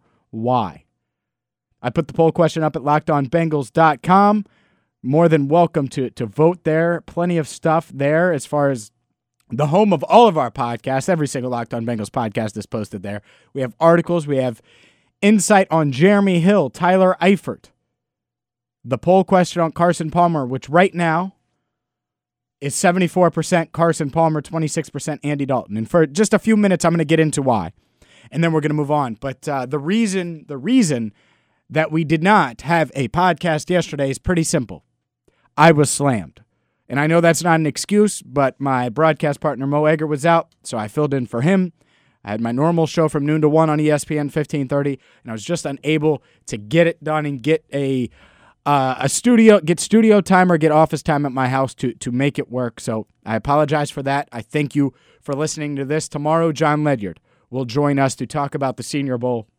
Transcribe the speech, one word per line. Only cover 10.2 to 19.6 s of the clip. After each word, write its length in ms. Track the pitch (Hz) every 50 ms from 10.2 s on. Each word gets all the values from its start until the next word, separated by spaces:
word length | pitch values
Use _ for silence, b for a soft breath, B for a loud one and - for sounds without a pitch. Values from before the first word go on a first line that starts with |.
| 240 220
of 100 | 170 156
our 100 | 131 117
podcasts. 600 | - - 127 117 120 117 - 131 131 135 - -
Every 180 | 185 165 151
single 240 | 135 - 139 123 127
Locked 240 | 123 120 120 - -
On 100 | 120 113
Bengals 240 | 117 120 107 104 98
podcast 480 | - 131 120 110 - 120 113 107 -
is 100 | 107 101
posted 360 | - - 113 104 - - 101
there. 180 | 87 101 101 104 b b b b b b
We 100 | - 139
have 120 | 131 123 - -
articles. 480 | 160 165 170 175 165 - 175 170 147 147
We 80 | 143
have 260 | 131 127 127 113 - b b b b b b b b b b b _
insight 460 | - 202 220 208 180 - 214 190 190 -
on 180 | 156 165 156 147
Jeremy 480 | 131 120 165 196 208 202 202 196 180 170
Hill, 320 | 160 190 208 202 151 127
Tyler 460 | - - 170 175 185 190 190 185 185 -
Eifert, 520 | 165 190 202 170 - - 101 - _ _ _ _ _ _ _ _ _ _ _ _ _ _ _ _ _ _ _ _ _ _ _ _ -
the 120 | 120 131
poll 280 | 120 - 170 185 190 180
question 360 | - 196 180 180 - - 175